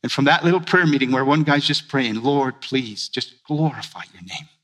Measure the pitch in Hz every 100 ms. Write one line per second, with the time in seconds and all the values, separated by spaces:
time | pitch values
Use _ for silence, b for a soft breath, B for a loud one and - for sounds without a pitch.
0 | 123 - 139 165 170 180 170 185 165 143
1 | 131 131 135 151 151 143 - 143 - 139
2 | 120 110 123 143 131 127 - 135 120 104
3 | - - - _ _ 147 156 110 - 90
4 | - 92 90 - 156 _